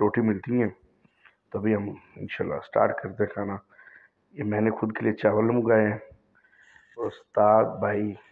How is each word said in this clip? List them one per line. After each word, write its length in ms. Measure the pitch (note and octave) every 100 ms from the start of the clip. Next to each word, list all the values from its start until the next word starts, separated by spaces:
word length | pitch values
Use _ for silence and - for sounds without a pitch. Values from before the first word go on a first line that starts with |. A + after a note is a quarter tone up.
रोटी 200 | G#2 A#2+
मिलती 380 | A2+ G2 A#2 B2
हैं, 180 | G#2+ - _ _ _ _ _ _ _
तो 60 | G2+
अभी 140 | G#2
हम 240 | G#2 G2+ - - -
इंशाल्लाह 400 | G2+ - F#2+ C#2+
start 340 | - - G#2+
करते 320 | - G2 F#2+
हैं 80 | G#2
खाना। 260 | - G2+ G2 - _ - - _ _ _ -
ये 60 |
मैंने 260 | G#2 G#2+ A2
खुद 260 | G#2+ A2 G#2+
के 80 |
लिए 80 | A2+
चावल 320 | G#2 G#2+ G#2
मंगाए 420 | A2+ A#2+ A2+ A2 G#2+
हैं, 160 | G#2+ - - _ _ _ _ _ - _ -
उस्ताद 680 | G#2+ - _ - G#2 A2 A2 -
भाई 340 | G2 G#2 G#2 F#2+ _